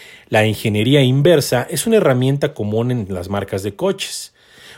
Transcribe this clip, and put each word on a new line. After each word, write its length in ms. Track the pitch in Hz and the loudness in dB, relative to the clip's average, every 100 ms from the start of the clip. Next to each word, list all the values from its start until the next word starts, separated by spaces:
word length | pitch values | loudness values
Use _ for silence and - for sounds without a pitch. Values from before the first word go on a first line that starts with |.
| - - - | -20 -20 -2
La 180 | 110 110 | 2 2
ingeniería 560 | 101 117 104 123 143 | 0 -2 0 2 4
inversa 640 | 127 135 170 156 - 127 - | 4 4 4 4 2 -2 -2
es 200 | 165 233 | -4 0
una 80 | 220 | 2
herramienta 580 | 160 123 131 143 147 | 4 2 0 0 -4
común 380 | - 104 110 123 | -4 -4 -2 0
en 200 | 123 95 | -2 -4
las 160 | 90 90 | -8 -6
marcas 360 | 101 98 98 | -6 -6 -6
de 100 | 98 | -8
coches. 580 | 98 190 196 - - - _ _ - - | -4 -4 -4 -8 -12 -14 _ _ -20 -20